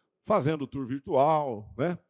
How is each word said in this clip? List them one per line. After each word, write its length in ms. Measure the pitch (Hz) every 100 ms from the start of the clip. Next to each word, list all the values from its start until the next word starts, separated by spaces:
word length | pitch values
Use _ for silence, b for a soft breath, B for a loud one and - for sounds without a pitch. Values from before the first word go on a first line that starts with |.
| _ _
fazendo 460 | - 208 139 156 135
tour 180 | 139 123
virtual, 880 | 139 - 139 147 156 143 107 107 -
né? 220 | 160 175